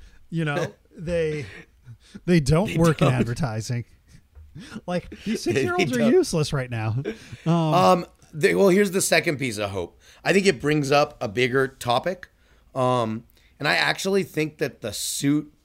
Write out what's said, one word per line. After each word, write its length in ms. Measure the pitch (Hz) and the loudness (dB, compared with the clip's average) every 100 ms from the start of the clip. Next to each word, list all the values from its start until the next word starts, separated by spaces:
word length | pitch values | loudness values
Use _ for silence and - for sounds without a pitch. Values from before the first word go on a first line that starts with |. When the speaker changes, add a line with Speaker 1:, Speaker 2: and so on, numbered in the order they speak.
| - - - | -20 -20 -10
Speaker 1:
You 160 | 165 156 | -6 -4
know, 220 | 143 247 - | -4 -6 -8
Speaker 2:
<laughs> 120 | _ - | _ -14
Speaker 1:
they, 520 | 165 170 160 151 98 - - _ - 117 _ - - | -6 -2 -2 -4 -8 -14 -20 _ -20 -20 _ -8 2
they 120 | 170 | 4
don't 280 | 131 156 208 | 4 2 2
Speaker 2:
They 100 | 160 | 2
Speaker 1:
work 240 | 170 151 | 2 4
in 60 | - | 2
Speaker 2:
don't. 60 | 127 | 2
Speaker 1:
advertising. 720 | 113 120 131 110 110 120 - _ _ - _ - - - 226 - - | 0 -2 -4 -4 -4 -6 -8 _ _ -20 _ -20 -20 -20 -16 -14 -6
Like, 240 | 180 - 208 - | -6 -6 -10 -6
these 180 | 226 | -4
Speaker 2:
<laughs> 20 | - | -2
They, 60 | |
they 60 | - | 0
Speaker 1:
six-year-olds 300 | - 359 349 | 0 0 0
are 60 | 247 | 0
Speaker 2:
don't. 120 | 226 | 4
Speaker 1:
useless 400 | 359 330 165 151 | 4 4 0 -2
right 160 | 143 127 | -2 -4
now. 280 | 117 110 113 151 226 - - 160 | -4 -2 -2 -4 -8 -12 -8 0
Um, 40 | 170 160 | 2 2
Speaker 2:
Um, 320 | 170 185 180 - _ _ | 4 6 4 0 _ _
they, 200 | 156 180 175 | 0 2 4
well, 120 | 196 | 6
here's 220 | 185 202 | 6 2
the 100 | 180 | 0
second 360 | - 170 165 135 | 2 2 2 -2
piece 200 | 131 104 | -4 -4
of 120 | 101 | -6
hope. 280 | 95 85 _ _ - | -6 -8 _ _ -6
I 100 | 135 | 0
think 120 | 185 190 | 2 4
it 140 | 127 | 2
brings 300 | 143 151 135 | 0 0 2
up 240 | 143 147 - | 2 2 -2
a 60 | 123 | -6
bigger 380 | 98 127 131 131 | -2 0 2 0
topic. 600 | - 120 123 175 190 - _ _ _ _ 139 | -2 -2 -2 -2 -6 -12 _ _ _ _ -4
Um, 480 | 127 123 117 110 - _ _ - | 0 0 -2 -6 -12 _ _ -6
and 100 | 147 | -2
I 80 | 165 | 0
actually 480 | 151 156 190 196 | 0 -2 -2 -2
think 340 | 175 156 156 - | -2 -4 -4 -4
that 220 | 143 - | -8 -6
the 100 | 113 | -10
suit 580 | - - - 143 147 151 _ | -8 -8 -4 0 0 -2 _